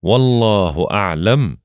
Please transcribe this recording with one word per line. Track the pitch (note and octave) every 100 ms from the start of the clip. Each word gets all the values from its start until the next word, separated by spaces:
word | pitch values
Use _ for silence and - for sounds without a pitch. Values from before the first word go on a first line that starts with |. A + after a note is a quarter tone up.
والله | - G#3+ C3 A#2+ A2+ G#2 F2+ D2+ F2
أعلم. | G2+ F#2+ D#2 F#2 C3+ A2 B1+